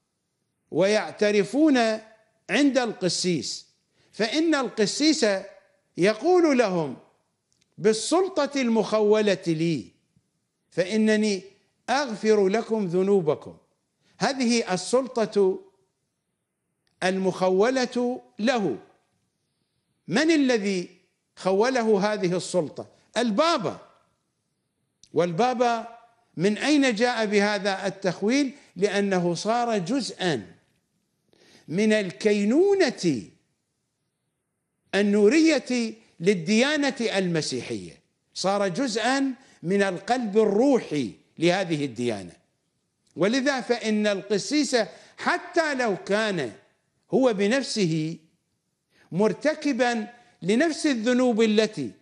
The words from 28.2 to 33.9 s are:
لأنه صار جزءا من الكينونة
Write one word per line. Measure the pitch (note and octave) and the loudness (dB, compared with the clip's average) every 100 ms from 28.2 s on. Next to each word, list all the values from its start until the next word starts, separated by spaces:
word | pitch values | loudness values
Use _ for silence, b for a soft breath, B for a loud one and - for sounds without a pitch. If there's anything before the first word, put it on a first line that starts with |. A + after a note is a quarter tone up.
| G3+ C4+ C#4 B B - | 0 0 0 B B -4
لأنه | G3 G3 G3+ F#3 F3 E3+ | -2 0 0 0 0 -2
صار | G3+ A#3+ A#3+ A3 | -2 -2 0 -2
جزءا | E3 C4+ G#3+ - F3+ C3+ F2+ - _ _ _ _ _ _ _ b b b b | -2 -4 -4 -4 -2 -2 -6 -20 _ _ _ _ _ _ _ b b b b
من | E3 G#3+ | -2 2
الكينونة | G#3+ F#3+ - G#3+ G#3 G3+ C4+ G4 G4 D4+ - F3+ B2+ D#2+ _ _ _ _ _ _ | 0 -2 -2 0 2 2 2 2 2 0 0 -2 -2 -6 _ _ _ _ _ _